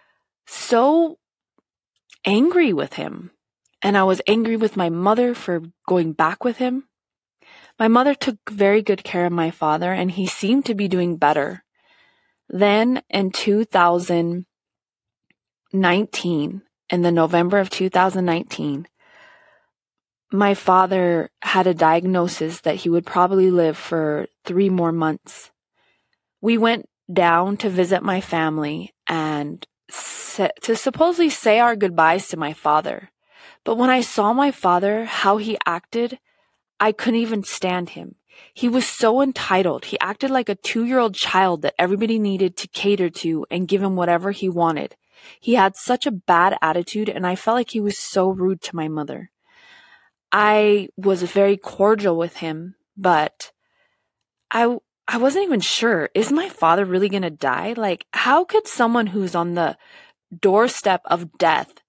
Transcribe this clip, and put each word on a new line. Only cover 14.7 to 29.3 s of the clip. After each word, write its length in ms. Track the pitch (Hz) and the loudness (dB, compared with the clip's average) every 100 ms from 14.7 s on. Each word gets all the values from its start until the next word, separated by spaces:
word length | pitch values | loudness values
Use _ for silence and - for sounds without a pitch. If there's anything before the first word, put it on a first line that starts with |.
| _ _ _ _ _ _ _ _ _ _ | _ _ _ _ _ _ _ _ _ _
nineteen, 880 | 190 185 180 - - 175 156 147 190 - _ - | 0 2 2 0 -4 -2 -2 -4 -8 -18 _ -4
in 120 | 180 | 0
the 100 | 175 | 4
November 480 | 170 160 175 175 202 | 4 4 2 2 0
of 100 | 190 | 0
two 200 | - 185 | -2 -2
thousand 360 | 185 190 185 180 | 2 0 0 -2
nineteen, 600 | 170 - - 151 139 170 _ _ _ - _ _ _ _ _ _ _ _ _ _ | -2 -4 -8 -6 -6 -10 _ _ _ -20 _ _ _ _ _ _ _ _ _ _
my 220 | 196 202 | 0 2
father 800 | 196 - 185 185 190 175 170 - _ | 2 4 4 4 2 2 0 -2 _
had 260 | - 185 185 | -2 2 2
a 60 | |
diagnosis 880 | 165 160 170 180 185 175 - 160 170 | 4 4 4 2 0 0 -2 -6 -6
that 140 | 160 - | -4 -4
he 140 | 170 | 0
would 160 | 170 175 | 0 0
probably 460 | 180 180 196 185 | 2 2 4 4
live 260 | 180 160 151 | 4 2 0
for 500 | - 165 151 151 - _ - | -4 -2 -2 -2 -6 _ -4
three 240 | 180 196 | 0 2
more 220 | 180 170 | 2 0
months. 600 | 165 160 151 - - - _ _ _ _ _ _ _ _ _ | 0 -2 -4 -8 -16 -16 _ _ _ _ _ _ _ _ _
We 180 | 220 233 | -2 2
went 300 | 226 226 - _ - | 2 0 -6 _ -6
down 460 | 180 170 170 185 202 | 2 4 4 2 -2
to 120 | 214 | -2
visit 340 | 185 175 190 | 0 0 0
my 180 | 202 185 | 0 -4
family 720 | - 165 160 156 147 156 190 _ - | -4 -2 -2 -2 -4 -6 -12 _ -6
and 580 | 165 156 | -4 -4